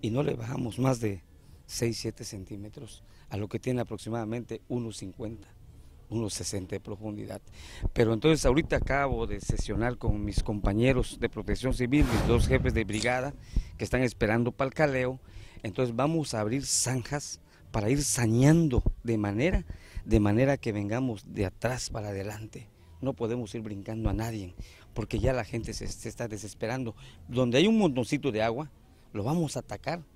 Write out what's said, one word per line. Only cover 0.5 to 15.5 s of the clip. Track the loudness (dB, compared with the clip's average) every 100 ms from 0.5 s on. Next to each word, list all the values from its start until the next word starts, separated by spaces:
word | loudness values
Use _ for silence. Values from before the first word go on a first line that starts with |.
| -6 -6 0
más | 2 2
de | -2 -6 -12 -20 -20 -20
seis, | -14 -4 -2 -2
siete | -8 -10
centímetros | -12 -12 -12 -12 -12 -14 -16 -18 -20 -20 -10
a | -8
lo | -6
que | -4
tiene | -2 -2
aproximadamente | -4 -8 -6 -6 -4 -6 -8 -12 -6
uno | -6 -4
cincuenta, | -8 -12 -10 -10 -10 -18 -20 -20 -20 -20 -20 -6
uno | -4 -4
sesenta | -4 -6 -6 -6
de | -8
profundidad. | -8 -10 -8 -8 -10 -12 -12 -18 -16 -4 -2
Pero | 4 4
entonces | 4 4 4
ahorita | 4 4 2 0
acabo | 0 0 2 0 -2
de | -4
sesionar | -2 -2 0 0 0 0
con | 0 0
mis | 0 0
compañeros | 0 0 2 4 4 4 0 -2
de | -4
protección | -2 -2 -2 0
civil, | 0 2 4 4
mis | 4 4
dos | 4 6
jefes | 6 4
de | 2
brigada | 0 0 0 0 -2 -8 -2 -2 -2 -8
que |
están | -2 2
esperando | 2 2 2 4 2
para | 0 -4
el |
caleo. | 2 2 4 -2 -4 -12 -18 -18